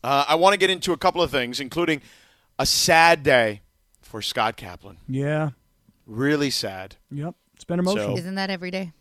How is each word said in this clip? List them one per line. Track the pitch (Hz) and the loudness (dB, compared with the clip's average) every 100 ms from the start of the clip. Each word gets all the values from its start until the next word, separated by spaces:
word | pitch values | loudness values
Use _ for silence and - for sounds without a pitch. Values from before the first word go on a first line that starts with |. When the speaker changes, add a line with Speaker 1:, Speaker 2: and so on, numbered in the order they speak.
Speaker 1:
uh, | 120 139 139 | 0 0 2
I | 160 | 4
wanna | 185 202 | 4 4
get | 185 | 2
into | 185 185 | 0 -2
a | 165 | 0
couple | 185 170 | 0 2
of | 165 | 0
things, | 139 120 123 | 0 -2 -6
including | 135 160 170 151 - - _ _ _ - | -6 -2 0 -2 -4 -20 _ _ _ -4
a | 135 | 0
sad | - - 165 170 170 | 2 4 6 6 6
day | 143 131 110 104 _ _ _ _ | 4 4 2 -2 _ _ _ _
for | - 110 | -16 -10
Scott | - - 110 117 | -8 -2 -2 -4
Kaplan. | 101 90 98 90 - | -14 -16 -20 -20 -8
Speaker 2:
Yeah. | 131 143 151 156 - _ _ _ _ - | -4 -2 -2 -4 -6 _ _ _ _ -14
Speaker 1:
Really | 110 139 151 143 | -4 0 2 0
sad. | - 110 95 95 - _ | -2 -6 -10 -14 -18 _
Speaker 2:
Yep. | 143 156 - _ _ | -10 -10 -12 _ _
It's | |
been | - 175 | -6 -2
emotional. | 180 208 208 196 | 0 -2 -2 -4
Speaker 1:
So | |
Speaker 3:
Isn't | 175 190 | -6 -6
that | 190 | -6
every | 185 180 | -6 -6
day? | 190 185 - | -8 -8 -14